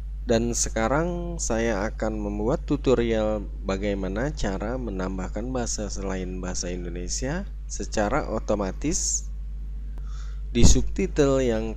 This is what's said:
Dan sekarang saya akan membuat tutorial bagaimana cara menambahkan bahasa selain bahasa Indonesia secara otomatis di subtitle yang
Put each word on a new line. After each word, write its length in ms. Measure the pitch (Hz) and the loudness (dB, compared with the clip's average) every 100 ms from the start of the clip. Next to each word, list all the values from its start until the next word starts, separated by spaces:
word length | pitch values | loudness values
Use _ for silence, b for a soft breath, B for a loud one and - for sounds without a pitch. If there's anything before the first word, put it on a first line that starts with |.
| - - | -8 -6
Dan 320 | - 113 117 117 | 0 2 2 0
sekarang 800 | - 113 110 143 170 175 175 170 | -2 0 2 2 0 -2 -4 -4
saya 400 | - 113 117 98 107 | -2 0 0 0 -2
akan 320 | - 110 110 | -2 -4 -2
membuat 400 | 104 104 110 156 | -4 -2 -2 -2
tutorial 800 | - 143 139 117 117 110 107 107 98 - 98 | -2 0 2 2 2 2 0 -2 -4 -6 -4
bagaimana 640 | 98 101 98 92 98 139 | -2 -2 -2 -2 -2 -4
cara 480 | 151 110 95 104 131 | -2 -2 -2 -4 -4
menambahkan 720 | 117 92 92 95 90 - 123 | -4 -4 -4 -4 -4 -4 -4
bahasa 400 | 127 117 - 101 | -2 -2 -4 -4
selain 480 | 98 98 95 90 90 | -4 -4 -4 -4 -4
bahasa 320 | 92 90 90 | -4 -4 -4
Indonesia 720 | 90 87 87 90 - 131 175 202 - - | -6 -6 -6 -6 -4 -4 -4 -6 -10 -8
secara 640 | - 98 113 104 139 - | -8 -4 0 0 0 -2
otomatis 960 | 110 - 104 95 - 143 - - - - - - - - - - B B B B B - 120 | -2 0 0 0 -2 -2 -2 0 -2 -2 -6 -8 -8 -8 -8 -8 B B B B B -2 10
di 80 | |
subtitle 800 | - 131 - - 185 - 139 135 | 12 12 6 0 0 4 4 4
yang 320 | 127 110 110 | 4 2 -2